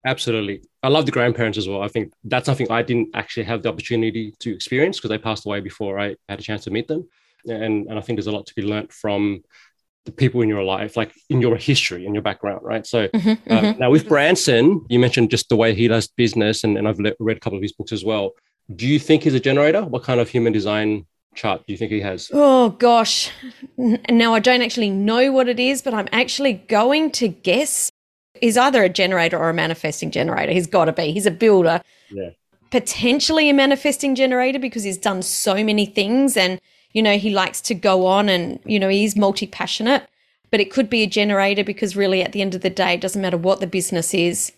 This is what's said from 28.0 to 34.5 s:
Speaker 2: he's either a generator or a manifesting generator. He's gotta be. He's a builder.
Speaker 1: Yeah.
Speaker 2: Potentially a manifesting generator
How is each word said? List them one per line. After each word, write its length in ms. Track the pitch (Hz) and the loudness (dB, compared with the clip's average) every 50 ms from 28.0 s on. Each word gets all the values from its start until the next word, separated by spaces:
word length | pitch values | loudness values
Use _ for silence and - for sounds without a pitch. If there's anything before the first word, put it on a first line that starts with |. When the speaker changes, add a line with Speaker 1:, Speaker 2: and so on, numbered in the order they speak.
| _ _ _ _ _ _ _ - | _ _ _ _ _ _ _ 0
Speaker 2:
he's 160 | - 233 208 | 0 2 4
either 260 | 247 247 277 269 240 202 | 4 4 4 4 4 4
a 60 | 185 | 4
generator 480 | - - 190 180 190 175 165 170 175 | 2 0 0 2 2 2 2 2 2
or 120 | 160 160 165 | 0 0 0
a 40 | 165 | 0
manifesting 580 | 170 160 160 165 160 - 156 151 - - 160 | 0 -2 -2 -2 -4 -4 -6 -6 -4 -8 -6
generator. 400 | - 165 - 165 180 - - - | -2 -2 -2 -2 -2 -2 -2 0
He's 160 | 165 185 175 | 0 0 0
gotta 260 | 160 - 190 165 160 156 | 2 2 2 2 2 0
be. 180 | - 170 151 | -2 -4 -2
He's 140 | 156 208 196 | -4 0 0
a 60 | 208 | 0
builder. 500 | 170 170 233 220 208 190 175 160 165 180 - _ _ _ _ _ | 0 2 4 4 6 6 4 4 2 0 -4 _ _ _ _ _
Speaker 1:
Yeah. 220 | 101 98 92 87 - _ _ _ _ _ _ _ | -12 -12 -12 -12 -14 _ _ _ _ _ _ _
Speaker 2:
Potentially 800 | - 220 - - - - 214 240 254 285 269 - 320 320 302 294 | -2 -2 -2 -2 -8 -2 0 0 2 2 0 0 2 2 4 4
a 40 | 285 | 4
manifesting 600 | 277 269 277 277 269 - 294 - - 285 277 262 | 4 4 4 2 2 0 -2 -2 0 -2 -2 0
generator 440 | 247 269 254 254 247 254 254 | 2 2 2 2 0 0 0